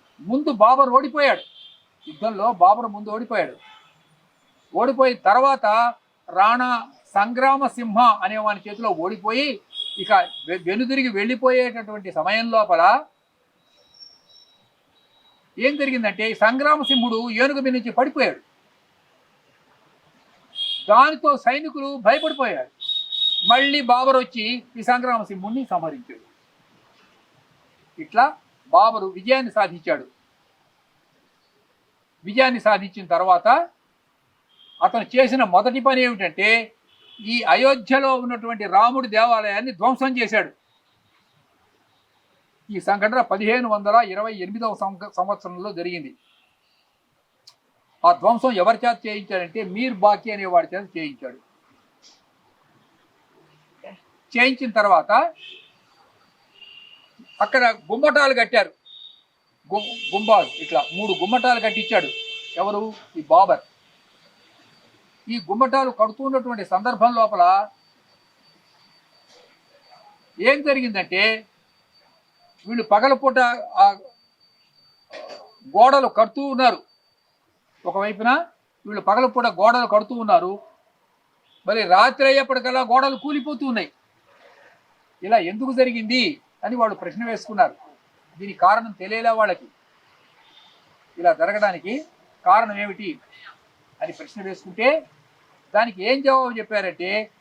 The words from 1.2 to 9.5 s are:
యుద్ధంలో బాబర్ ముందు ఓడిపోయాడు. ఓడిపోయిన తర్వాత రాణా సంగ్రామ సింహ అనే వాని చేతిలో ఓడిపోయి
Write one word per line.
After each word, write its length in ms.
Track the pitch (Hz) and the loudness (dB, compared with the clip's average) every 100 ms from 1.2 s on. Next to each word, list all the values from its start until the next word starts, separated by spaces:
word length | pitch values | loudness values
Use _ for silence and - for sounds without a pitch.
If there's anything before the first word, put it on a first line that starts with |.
| 277 190 - - - _ _ _ - | 2 0 -4 -20 -20 _ _ _ -20
యుద్ధంలో 440 | 151 220 196 240 | -8 -6 -2 -2
బాబర్ 340 | 185 180 214 233 | 4 4 4 -2
ముందు 240 | 208 208 | -10 -10
ఓడిపోయాడు. 460 | 220 233 208 139 - - - _ _ _ _ _ _ _ _ _ | -10 -6 -4 -4 -8 -20 -20 _ _ _ _ _ _ _ _ _
ఓడిపోయిన 420 | 175 254 262 262 240 | -2 0 2 2 2
తర్వాత 500 | 185 240 269 269 208 220 233 208 _ _ - | 2 4 4 2 2 2 0 -4 _ _ -8
రాణా 600 | 185 214 247 254 240 - _ _ | 2 2 2 0 -4 -6 _ _
సంగ్రామ 520 | 196 214 240 269 277 233 | -2 -2 0 0 2 -2
సింహ 340 | - 226 208 247 208 | -4 -4 4 4 4
అనే 140 | - 214 | -2 -2
వాని 220 | 214 202 208 | -4 -4 -10
చేతిలో 200 | 202 220 | -8 -6
ఓడిపోయి 720 | 160 180 208 214 247 285 | -4 -6 -6 -4 -2 -4